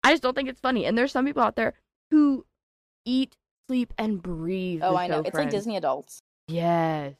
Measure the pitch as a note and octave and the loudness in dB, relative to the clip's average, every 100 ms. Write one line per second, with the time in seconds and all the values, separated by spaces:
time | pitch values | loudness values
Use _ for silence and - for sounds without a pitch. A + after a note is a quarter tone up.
0 | C4 D#4+ B3+ C4 C4 B3+ B3+ B3 C3+ A3 | 4 4 2 -2 -6 -4 -2 0 2 2
1 | C4+ C#4 C4+ C#4+ A#3 A3 A3+ - _ _ | 2 0 0 2 0 2 -2 -4 _ _
2 | _ D#4 D4 C4+ - _ _ _ _ _ | _ 4 6 2 -6 _ _ _ _ _
3 | - B3+ C4 _ _ _ _ B3+ A#3+ - | -4 -2 -2 _ _ _ _ -2 -2 -4
4 | A3 G3 F3+ E3 E3 F#3+ F#3 E3 F3 F3+ | -2 -2 -4 -6 -4 -4 -4 -2 0 0
5 | F3+ D#3 D#3 D#3+ D3 G3+ G#3+ G3+ D#3 C3 | 0 -2 -2 -2 -2 -2 -2 -2 -2 -2
6 | - - _ _ - E3 E3+ E3+ E3 D#3 | -6 -20 _ _ -8 -2 0 2 0 -2
7 | C#3+ C#3 | -6 -14